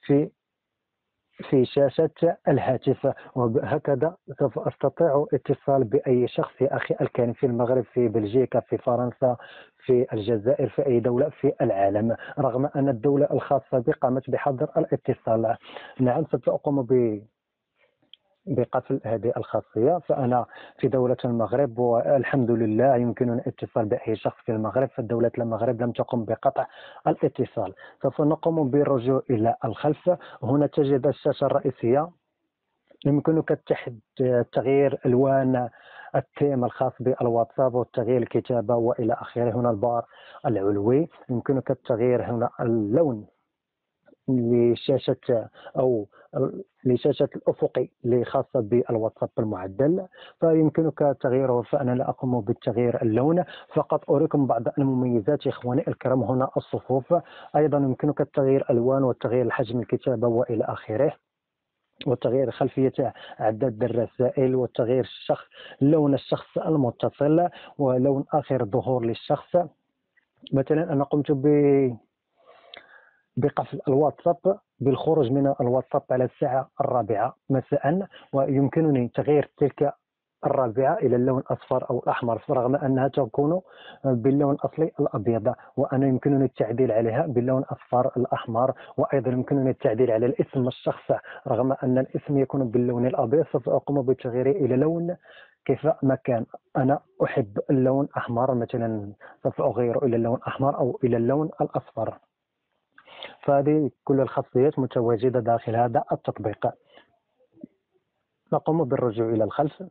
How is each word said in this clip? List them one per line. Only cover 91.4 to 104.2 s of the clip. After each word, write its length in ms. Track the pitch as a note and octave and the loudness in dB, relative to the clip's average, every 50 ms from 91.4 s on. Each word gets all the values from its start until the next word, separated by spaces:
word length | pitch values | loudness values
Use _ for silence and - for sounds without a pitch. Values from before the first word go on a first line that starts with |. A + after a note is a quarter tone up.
| - C#3+ | -6 -4
رغم 280 | C3 G#2+ B2 C3 C3 - - | -2 0 0 0 0 -2 0
أن 140 | C3+ B2+ B2+ | 0 2 0
الاسم 400 | C3 - - - - - D3 C#3 | 0 -2 -4 -8 -4 0 0 0
يكون 320 | C3+ - - C#3 C3+ A#2+ | 0 0 0 -4 -4 0
باللون 380 | G#2+ B2 B2 B2 B2 A#2+ A#2+ B2+ | 0 0 0 0 0 0 0 0
الأبيض، 380 | B2 - C3 A2+ C3 D#3 A#2 - | 0 0 -2 2 2 0 0 0
سوف 180 | - D3+ A#2+ - | -2 -4 -2 0
أقوم 320 | D#3 C#3 - - C#3+ C#3+ | -2 -2 0 0 -2 -2
بتغييره 500 | C3 B2 C3 - - B2+ A2+ B2 B2+ C3+ | 0 0 -2 -2 -2 -6 -4 0 0 0
إلى 240 | C#3+ C#3 C#3+ A#2+ B2+ | 2 2 0 0 2
لون 400 | B2+ C#3+ D#3 E3 E3+ E3+ E3+ F3 - _ - - - - _ _ _ _ | 2 2 0 0 -2 -4 -6 -8 -10 _ -20 -20 -20 -20 _ _ _ _
كيف 220 | - C#3 - - D3 D#3 - - | -4 -4 0 0 -2 -2 2 2
ما 120 | C3+ C3+ | 0 0
كان. 300 | B2+ _ - B2 A2+ A#2 - - - _ _ _ - | 0 _ -2 -2 -2 -2 -6 -12 -20 _ _ _ -2
أنا 220 | C3 C3 C#3 - _ _ _ _ - | 0 2 0 0 _ _ _ _ -4
أحب 360 | - - - B2 G2 G2+ A2 - - | -2 0 -2 -4 -4 -4 -8 -4 0
اللون 380 | D3+ C3+ B2+ C3 C3 C#3 C#3+ D3 - - | 0 2 2 2 2 0 -2 -2 -6 -10
أحمر 360 | - - A#2+ A#2 B2 C3 C3 | -8 -4 -2 -2 0 0 0
مثلًا، 600 | A#2+ A#2 - - B2 A#2 A2+ A2 G#2+ G2+ G2+ G#2 _ - - - _ _ | -2 -2 -4 -4 -4 -4 -4 -4 -6 -8 -10 -14 _ -20 -20 -20 _ _
سوف 180 | C#3 - - | -6 -4 -2
أغيره 440 | - C#3+ A2 A2 B2 A#2+ A2+ B2+ D3 | -2 -2 0 0 -2 0 0 0 0
إلى 100 | C3 A2+ | 0 0
اللون 240 | A#2 A#2 A#2 A#2+ B2+ - - | 2 0 0 -2 -4 -6 -8
أحمر 300 | - - C3+ C#3 - - | -6 -2 -2 -2 0 0
أو 220 | D3+ B2 B2 - - | -2 -2 -2 -2 0
إلى 140 | B2 A#2 A#2 | 0 2 2
اللون 320 | A#2 A#2+ C3+ D3 D#3 D#3+ - - | 2 2 0 0 0 -4 -4 -4
الأصفر. 560 | D3 - - C3+ - - _ - A2 - - - _ _ _ _ _ _ _ _ _ _ _ _ _ _ _ - _ - - - - - - _ - | -6 -4 -4 -6 -8 -8 _ -6 -6 -6 -8 -12 _ _ _ _ _ _ _ _ _ _ _ _ _ _ _ -20 _ -20 -20 -20 -18 -18 -18 _ -2
فهذه 480 | - C#3+ C#3 C#3 C#3+ D3+ D#3 D3+ B2+ - _ _ | 2 2 2 4 4 2 2 2 0 -4 _ _
كل 180 | - C#3 C3+ | 0 2 2